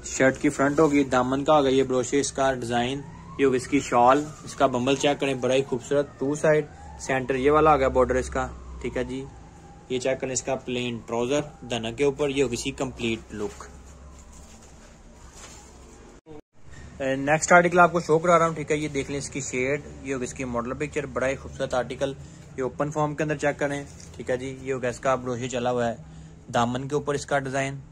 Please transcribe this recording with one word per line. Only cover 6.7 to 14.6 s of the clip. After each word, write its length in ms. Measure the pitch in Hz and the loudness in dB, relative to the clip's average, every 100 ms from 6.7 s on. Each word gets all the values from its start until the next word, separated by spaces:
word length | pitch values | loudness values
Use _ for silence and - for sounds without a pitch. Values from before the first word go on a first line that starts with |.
| - - - | -12 -18 -14
center 360 | - 131 127 135 | -4 -2 0 2
ये 140 | 135 | 4
वाला 220 | 151 156 | 6 6
आ 40 | 147 | 6
गया 120 | 131 | 4
border 280 | 127 123 127 | 4 4 2
इसका, 320 | 120 139 127 - - - | 0 -4 -6 -8 -16 -8
ठीक 140 | 127 123 | -6 -4
है 80 | |
जी। 180 | 123 131 135 - - - - - - | -4 -6 -10 -16 -20 -20 -20 -20 -6
ये 80 | 127 | -2
check 220 | 135 131 | -2 -2
करें 120 | 131 | -2
इसका 220 | 127 - 127 | -4 -2 -4
plain 380 | - 123 123 117 - | -4 -4 -4 -6 -4
trouser 440 | 117 120 147 147 - 123 | -2 0 0 -2 -12 -6
धनक 300 | 120 110 117 | -6 -4 0
के 80 | |
ऊपर, 260 | 143 135 147 | 0 2 -2
ये 120 | 135 | 2
होगी 120 | 131 | 0
इसकी 160 | 113 139 | 0 -4
complete 580 | 135 135 120 117 110 - | -4 -6 -4 -4 -4 -6
look। 340 | 107 104 - - - - - - - - - - - | -8 -8 -8 -18 -18 -20 -20 -20 -20 -20 -20 -20 -20